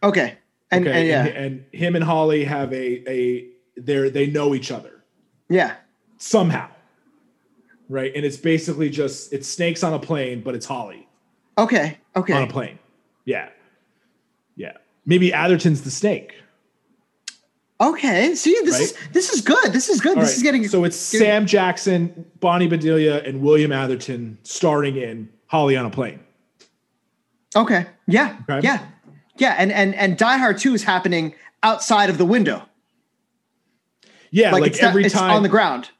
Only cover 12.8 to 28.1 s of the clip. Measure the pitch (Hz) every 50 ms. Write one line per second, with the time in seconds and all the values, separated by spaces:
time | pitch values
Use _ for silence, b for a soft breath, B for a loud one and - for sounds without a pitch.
12.8 | _ _ _ _ _ _ _ _ _ - 127 98 78 - _ _ _ _ _ _
13.8 | _ _ _ _ _ _ _ _ _ _ _ _ _ _ _ - 101 - - -
14.8 | _ _ _ _ _ - 170 180 180 175 - 151 156 175 185 165 - 180 156 139
15.8 | - 139 127 - - 208 190 - - - - - - _ _ _ _ _ _ _
16.8 | _ _ _ _ _ _ _ _ _ - - _ _ _ _ _ _ _ _ _
17.8 | 208 277 330 330 - 269 208 175 220 311 349 - - 302 359 480 392 302 - -
18.8 | 220 214 - B B B B 349 370 - 466 277 208 - 285 494 494 - 175 254
19.8 | 254 - 403 262 - 302 381 285 - - - - 240 294 277 262 220 202 - 185
20.8 | 175 175 170 - - - - 220 214 208 208 214 214 185 - 202 185 185 175 -
21.8 | - 196 185 175 170 170 - - - - _ - - 180 170 175 180 170 170 165
22.8 | 151 160 160 160 156 156 147 147 143 127 135 135 135 143 151 156 151 147 139 135
23.8 | 135 131 131 123 - - 131 120 120 117 110 107 _ - - - - 165 151 147
24.8 | 143 143 135 135 123 117 113 117 110 110 _ _ _ _ - 160 151 143 135 131
25.8 | 123 113 98 - 127 110 76 69 - _ _ _ _ _ _ _ _ _ _ _
26.8 | _ _ _ _ _ _ _ _ _ _ _ _ _ _ - 208 233 226 233 180
27.8 | 175 - - _ _ -